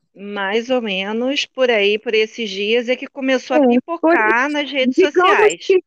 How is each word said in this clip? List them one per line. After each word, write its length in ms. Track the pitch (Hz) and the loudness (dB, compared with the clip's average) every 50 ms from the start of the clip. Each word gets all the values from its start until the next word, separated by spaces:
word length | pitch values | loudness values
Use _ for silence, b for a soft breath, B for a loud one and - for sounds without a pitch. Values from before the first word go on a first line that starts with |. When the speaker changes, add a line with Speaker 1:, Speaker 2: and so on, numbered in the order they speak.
| - _ _ | -4 _ _
Speaker 1:
Mais 540 | - 196 202 202 202 196 190 202 226 233 240 | -18 -14 -10 -8 -6 -4 -2 -2 -2 -2 -2
ou 120 | 262 247 | -2 -2
menos, 640 | 226 214 196 185 190 202 214 226 247 262 285 277 - - | -2 -2 -4 -4 -4 -4 -4 -4 -4 -2 -4 -4 -6 -6
por 220 | _ 254 262 247 | _ -2 0 2
aí, 300 | 240 214 196 202 208 214 | 2 2 2 2 0 -2
por 140 | - 254 220 | -2 -2 0
esses 360 | 220 220 220 - - 233 208 | 0 0 -2 -4 -8 -8 -8
dias, 380 | 190 190 208 208 226 240 240 226 | -6 -6 -2 -2 0 0 0 -2
é 80 | 254 | -4
que 120 | 247 277 262 | -4 -6 -10
começou 500 | - 285 262 262 262 247 - - 269 302 | -10 -6 -2 -2 -2 -2 -2 0 0 2
a 20 | |
Speaker 2:
É, 80 | 277 247 | 4 4
Speaker 1:
pipocar 760 | 240 247 - - 349 339 - 320 339 349 220 214 220 233 262 | 2 2 0 -2 -4 -2 0 2 2 2 2 2 2 0 0
Speaker 2:
foi, 100 | 294 294 | -2 -2
Speaker 1:
nas 180 | 294 285 262 | -4 -6 -4
redes 240 | 277 277 254 247 262 | -2 -2 -2 0 2
Speaker 2:
digamos 360 | - 370 294 - - 359 370 | 2 2 2 2 2 2 4
Speaker 1:
sociais. 340 | 415 453 427 415 - - - - | 4 4 4 2 2 0 0 0
Speaker 2:
que, 160 | 392 370 - | 0 0 0